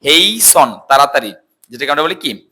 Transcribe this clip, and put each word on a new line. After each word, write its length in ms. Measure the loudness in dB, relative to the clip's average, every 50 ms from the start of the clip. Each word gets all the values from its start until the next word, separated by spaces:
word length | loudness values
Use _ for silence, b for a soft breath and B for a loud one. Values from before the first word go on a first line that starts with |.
| _
হেইসন, 640 | 2 2 2 2 0 -2 -2 -2 0 2 2 2 2 0 -12 -2 _
তাড়াতাড়ি, 420 | 4 4 4 4 2 -2 -4 -4 -14 -14 _ _ _ _ _ _
যেটাকে 200 | -12 -10 -4 -4
আমরা 120 | -2 0
বলি 120 | 0 -2 -4
কি? 160 | -6 -8 -10 -10 -10 _ _